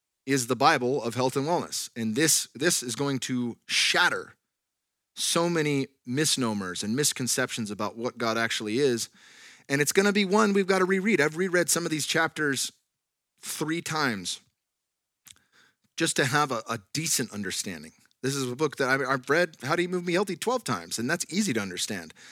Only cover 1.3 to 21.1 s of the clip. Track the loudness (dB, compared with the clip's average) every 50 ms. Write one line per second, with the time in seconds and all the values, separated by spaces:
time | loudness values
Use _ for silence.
1.3 | 0 0 -2 0 -2 -2 -2 -4 -6 -8 -8 -8 -6 -4 -4 -2 0 2 2 4
2.3 | 4 2 0 -4 _ 0 0 2 2 0 -2 -4 -4 -2 -2 -2 -2 -2 -2 -2
3.3 | -2 -2 -2 -4 -6 -8 _ -2 0 2 2 2 4 4 2 2 2 -2 -6 -12
4.3 | -18 _ _ _ _ _ _ _ _ _ _ _ _ _ _ _ _ -4 -2 0
5.3 | 2 2 2 2 2 2 2 2 2 0 0 -2 _ _ _ -4 -2 0 2 2
6.3 | 2 2 0 0 0 -2 -4 -4 -6 -4 -4 -2 0 0 0 0 0 -2 -2 -2
7.3 | 0 0 0 -2 -2 -6 -6 -6 -4 -4 -6 -6 -6 -6 -6 -6 -4 -2 -2 0
8.3 | 0 0 0 0 -2 -4 -4 -2 0 2 2 2 2 0 -4 -8 _ -20 -20 -20
9.3 | -20 -20 -20 -20 -20 -20 _ -2 0 2 2 2 4 4 4 4 4 2 2 4
10.3 | 4 4 4 6 4 2 4 4 4 2 4 2 2 2 2 2 4 4 4 2
11.3 | 2 0 -2 2 2 2 2 2 0 0 0 -2 -2 -2 -2 0 2 2 2 2
12.3 | 0 -2 -2 0 0 -2 -4 -6 -8 _ _ _ _ _ _ _ _ _ _ _
13.3 | _ _ -12 -10 -6 -6 -4 -4 -4 -4 -4 -4 -2 0 0 0 0 -2 -6 -8
14.3 | -8 -10 -12 _ _ _ _ _ _ _ _ _ _ _ _ _ _ _ _ -20
15.3 | -20 _ _ _ _ _ _ _ _ _ _ _ _ -2 -2 0 2 0 0 2
16.3 | 2 2 2 2 -2 -4 -4 -4 -6 -6 -6 _ -8 -6 -2 -2 -2 -2 -2 -4
17.3 | -6 -8 -6 -4 -6 -6 -6 -6 -10 -10 -12 -18 -20 _ _ _ _ _ -4 -4
18.3 | -2 -2 -4 -4 -2 -2 -2 -2 0 -2 0 2 2 0 2 0 -2 -2 0 0
19.3 | 2 2 2 0 -4 _ -4 -2 0 0 0 -2 -2 -4 -2 0 0 0 0 -2
20.3 | -4 -4 -2 -2 -2 -2 -2 -4 -4 -4 -4 -8 -6 -4 -2 -2